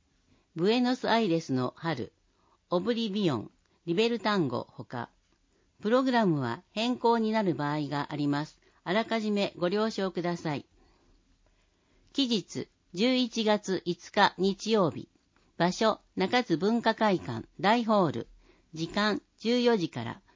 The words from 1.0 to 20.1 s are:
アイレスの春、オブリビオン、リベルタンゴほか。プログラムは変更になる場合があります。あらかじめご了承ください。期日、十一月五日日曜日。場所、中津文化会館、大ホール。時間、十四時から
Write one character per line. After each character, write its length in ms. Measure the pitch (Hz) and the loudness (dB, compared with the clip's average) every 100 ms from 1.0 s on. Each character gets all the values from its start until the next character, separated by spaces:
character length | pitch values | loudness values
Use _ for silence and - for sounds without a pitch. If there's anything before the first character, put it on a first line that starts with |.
| 196 | 0
ア 100 | 226 | 2
イ 100 | 220 | 2
レ 120 | 165 | 0
ス 120 | 160 | 0
の 220 | 131 127 - | -2 -2 -4
春、 360 | 165 143 110 _ _ _ _ _ _ | -4 -4 -6 _ _ _ _ _ _
オ 100 | 180 | -2
ブ 120 | 196 | 0
リ 160 | 233 226 | -2 -2
ビ 220 | 196 190 | 0 0
オ 60 | 123 | 0
ン、 140 | 92 - _ _ - | -6 -16 _ _ -4
リ 80 | |
ベ 140 | 170 233 | 0 0
ル 100 | 240 | 0
タ 180 | 220 202 | 0 0
ン 120 | 147 | 0
ゴ 180 | 117 - | -2 -6
ほ 140 | - | -14
か。 240 | 113 123 117 _ _ _ _ _ _ _ | -12 -10 -10 _ _ _ _ _ _ _
プ 100 | 202 | 0
ロ 120 | 247 | 2
グ 80 | 262 | 2
ラ 140 | 240 | 2
ム 160 | 208 151 | 2 0
は 220 | 127 123 - | -2 -6 -8
変 240 | - 233 247 | -4 -4 0
更 220 | 233 233 | 2 2
に 140 | 220 | 2
な 100 | 220 | 0
る 120 | 196 | 0
場 180 | 139 147 | -2 -2
合 100 | 151 | -2
が 260 | 143 143 143 | -4 -4 -6
あ 60 | 147 | -4
り 120 | 147 | -2
ま 180 | 143 151 | -2 -4
す。 120 | - _ _ | -12 _ _
あ 100 | - | -4
ら 120 | 196 | -2
か 160 | 226 226 | -2 -2
じ 100 | 214 | 0
め 220 | 202 196 - | 0 -2 -2
ご 120 | 175 | -2
了 220 | 202 220 | 0 -2
承 200 | 214 190 | -2 -4
く 120 | 180 | -2
だ 140 | 170 175 | -4 -4
さ 180 | 160 | -4
い。 120 | 139 - _ _ _ _ _ _ _ _ _ _ _ _ _ _ | -6 -8 _ _ _ _ _ _ _ _ _ _ _ _ _ _
期 140 | - 269 | -2 0
日、 420 | 233 165 135 - _ _ | 0 -2 -8 -10 _ _
十 200 | 170 233 | 0 2
一 300 | 254 247 220 | 2 0 0
月 380 | 214 214 - 185 | 0 0 0 -4
五 260 | - 175 - | -4 -8 -4
日 240 | - 196 - | 2 2 2
日 320 | 190 190 208 | 0 0 0
曜 200 | 220 175 | 2 2
日。 180 | 120 - _ _ _ _ - | 0 -12 _ _ _ _ 0
場 160 | 170 | 0
所、 280 | 180 220 - _ - | 2 0 0 _ -4
中 280 | 190 247 | 0 0
津 120 | 240 160 | 2 0
文 260 | 190 233 | 2 2
化 120 | 226 | 0
会 240 | 220 214 180 | 2 2 2
館、 300 | - 113 - - | -2 -8 -10 -2
大 240 | 175 240 | 2 2
ホ 220 | 220 214 170 | 4 4 4
ー 60 | |
ル。 160 | 117 - - _ _ _ | 0 -8 -14 _ _ _
時 140 | 156 165 | -8 -6
間、 340 | - 208 - - _ | -2 0 -2 -6 _
十 220 | 220 247 | 0 2
四 180 | 240 226 | 4 2
時 100 | 160 | 0
か 160 | - | -4
ら 160 | 117 | -8